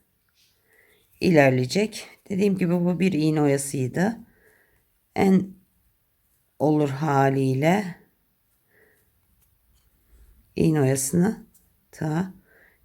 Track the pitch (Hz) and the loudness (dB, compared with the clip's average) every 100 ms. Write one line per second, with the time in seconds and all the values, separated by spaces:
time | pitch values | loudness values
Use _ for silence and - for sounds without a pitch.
0 | _ _ _ _ _ _ _ _ _ _ | _ _ _ _ _ _ _ _ _ _
1 | _ - 175 160 135 127 127 185 214 - | _ -4 2 4 6 4 0 -2 -4 -6
2 | - - - 190 202 190 180 175 175 165 | -18 -18 -8 -2 0 0 0 0 0 0
3 | 185 151 156 156 147 139 139 139 127 151 | 0 0 0 2 2 0 -2 -6 -4 -2
4 | 196 233 - _ _ _ _ _ _ _ | -2 -4 -12 _ _ _ _ _ _ _
5 | _ - 190 185 185 - _ _ _ _ | _ 0 2 2 0 -10 _ _ _ _
6 | _ _ _ _ _ - 143 151 147 135 | _ _ _ _ _ -4 0 0 -2 -4
7 | 156 139 139 135 135 131 156 196 190 - | -2 2 2 2 0 0 0 0 -4 -12
8 | _ _ _ _ _ _ _ _ _ _ | _ _ _ _ _ _ _ _ _ _
9 | _ _ _ _ _ _ _ _ _ _ | _ _ _ _ _ _ _ _ _ _
10 | _ _ - _ _ - 165 156 131 135 | _ _ -20 _ _ -2 0 2 0 0
11 | - 170 185 226 - _ _ _ _ - | -2 0 0 -2 -12 _ _ _ _ -10
12 | 156 156 190 - _ _ _ _ | -6 -4 -6 -10 _ _ _ _